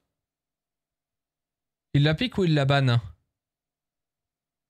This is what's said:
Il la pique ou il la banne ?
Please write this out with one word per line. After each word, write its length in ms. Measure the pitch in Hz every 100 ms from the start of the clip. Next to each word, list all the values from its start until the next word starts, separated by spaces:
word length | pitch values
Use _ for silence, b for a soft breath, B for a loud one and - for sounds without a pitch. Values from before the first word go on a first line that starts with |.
| _ _ _ _ _ _ _ _ _ _ _ _ _ _ _ _ _ _ _
Il 100 | 143
la 100 | 147
pique 240 | 156 247 -
ou 60 | 175
il 80 |
la 120 | 151 135
banne ? 360 | 139 131 120 - - _ _ _ _ _ _ _ _ _ _ _ _ _ _ _